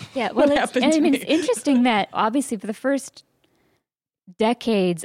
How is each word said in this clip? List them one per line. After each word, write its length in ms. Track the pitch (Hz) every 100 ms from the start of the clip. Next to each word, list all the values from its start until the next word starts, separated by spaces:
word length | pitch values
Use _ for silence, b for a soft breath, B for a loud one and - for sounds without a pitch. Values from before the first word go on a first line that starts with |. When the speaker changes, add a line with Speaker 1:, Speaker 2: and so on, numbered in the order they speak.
| -
Speaker 1:
<laughs> 80 |
Speaker 2:
Yeah, 140 | 269 220
Speaker 1:
what 80 | 214
Speaker 2:
well, 160 | 285
it's, 80 | 285
Speaker 1:
happened 260 | 226 - 262
Speaker 2:
and 80 |
I 40 | 311
Speaker 1:
to 40 |
Speaker 2:
mean, 100 | 311
Speaker 1:
me. 40 | 269
Speaker 2:
it's 80 | -
interesting 520 | 311 330 466 - 254
that 260 | 247 214 -
obviously 420 | - 214 262 - 214
for 100 | 208
the 80 | 214
first 480 | 262 277 - - - _ _ _ _ _ _ _ _ _ - 180
decades 680 | 220 240 - 208 185 170